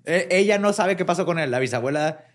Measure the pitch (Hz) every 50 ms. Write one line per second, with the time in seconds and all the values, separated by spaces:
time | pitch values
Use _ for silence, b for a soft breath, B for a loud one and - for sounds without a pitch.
0 | - - 165 185 180 180 175 185 196 202 208 202 202 208 202 - 190 185 196 175
1 | 185 175 170 170 - 165 170 165 156 135 123 127 131 117 120 120 117 135 143 151
2 | 151 156 156 - - _ _